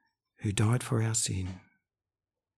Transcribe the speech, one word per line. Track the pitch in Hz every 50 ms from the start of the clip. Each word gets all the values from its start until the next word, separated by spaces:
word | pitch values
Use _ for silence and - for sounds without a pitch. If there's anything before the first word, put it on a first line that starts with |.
| _ _ _ _ _ _ _ -
who | - 107
died | 95 - 110 107 120 123 -
for | - 123 113
our | 113 113 110
sin. | - - - 104 92 92 92 92 92 - _ _ _ _ _ _ _ _ _ _ _ _ _ _ _ _ _ _